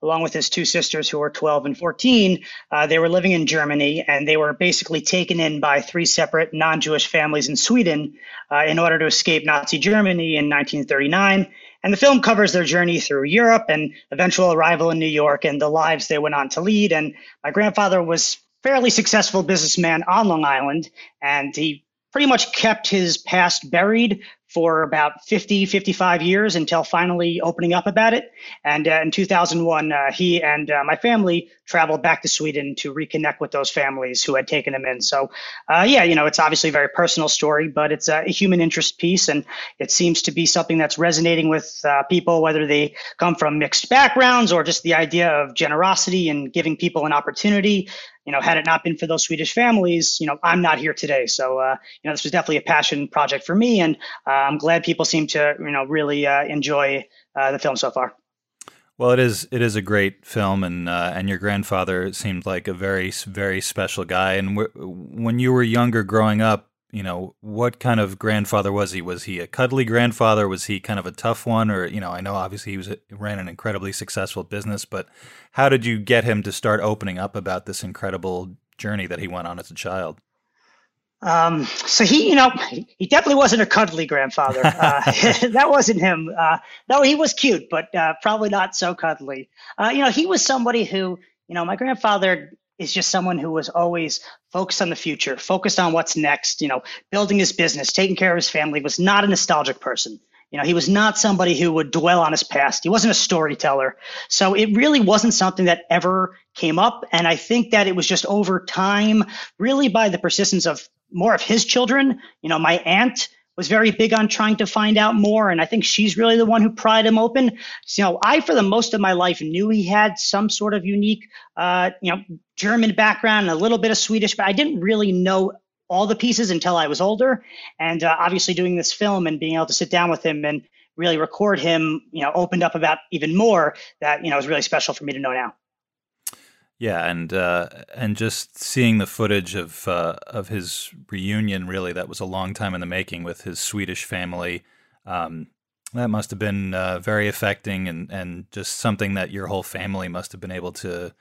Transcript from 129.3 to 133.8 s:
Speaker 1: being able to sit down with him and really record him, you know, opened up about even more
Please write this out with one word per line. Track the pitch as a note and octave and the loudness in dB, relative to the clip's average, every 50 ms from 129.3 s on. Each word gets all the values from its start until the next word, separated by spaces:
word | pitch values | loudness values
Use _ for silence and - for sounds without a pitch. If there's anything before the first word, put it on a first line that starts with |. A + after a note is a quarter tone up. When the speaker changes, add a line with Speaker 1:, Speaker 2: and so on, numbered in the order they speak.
| D#3 C#3+ | -2 -4
Speaker 1:
being | D#3+ D#3+ D#3+ | -4 -2 -2
able | D#3+ D#3+ | -2 -2
to | D#3+ - | -2 -2
sit | - F3 D#3 | -4 -2 0
down | - F3 F3 F3 | 0 2 2 2
with | D#3+ D3+ - | 0 -2 -2
him | E3 D#3 D3 D3 | -4 -4 -2 -2
and | D3 D3 D3 - _ _ _ _ _ _ | -4 -4 -6 -8 _ _ _ _ _ _
really | - E3+ F3 E3 D3+ | -4 -2 0 0 0
record | D#3 D#3 - - G3+ G#3 G3 E3 | -2 -4 -2 -2 0 0 0 0
him, | - E3+ E3 D#3+ D#3+ D#3+ D#3 D#3 - _ - | 0 0 0 0 0 0 -2 -4 -8 _ -8
you | D#3+ C#3+ | -4 -4
know, | C#3+ D3+ | -2 0
opened | F3 F3+ F3 F3+ F3+ F3 | 0 0 0 0 0 0
up | E3 - | 0 0
about | E3 D#3+ D#3 D#3 - - _ | 0 0 0 0 -2 -4 _
even | F3+ D3+ D3 D#3+ E3 | -6 -4 -2 0 2
more | F#3+ A3 A#3 G#3 F3 D#3 D3+ - - | 4 4 6 6 4 4 2 -2 -6